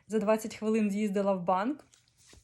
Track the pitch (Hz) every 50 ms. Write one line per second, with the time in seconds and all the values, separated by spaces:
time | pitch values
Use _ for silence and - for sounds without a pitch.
0 | _ - 208 220 202 208 220 214 - 220 - - 214 220 220 226 214 208 196 208
1 | 214 208 190 202 196 196 196 185 175 185 185 185 202 247 302 - - _ - _
2 | _ _ _ _ - - - -